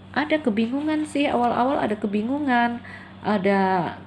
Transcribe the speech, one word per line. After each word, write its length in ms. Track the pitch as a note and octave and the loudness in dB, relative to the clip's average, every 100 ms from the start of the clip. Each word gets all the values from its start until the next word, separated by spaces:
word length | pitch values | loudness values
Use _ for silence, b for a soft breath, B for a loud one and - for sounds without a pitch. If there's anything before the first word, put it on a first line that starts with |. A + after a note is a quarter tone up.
| - B3+ | -6 -4
Ada 240 | D4+ D#4 | 0 0
kebingungan 640 | A#3 G#3 A3+ C#4 D4+ D#4 | 2 0 0 0 0 -2
sih, 240 | D4+ C#4+ C#4+ | 0 0 2
awal-awal 480 | B3 A#3+ A3+ B3+ D4 | 2 2 2 0 0
ada 160 | B3+ | 0
kebingungan. 880 | G#3 G#3+ G#3 A3+ C#4+ C#4+ A#3+ A#3+ A#3+ B B B - - | -2 -2 -2 -2 -2 2 2 2 -2 B B B -8 -2
Ada 680 | G#3 G3 G3 F#3+ F#3 D3 - | 0 2 4 4 2 0 -6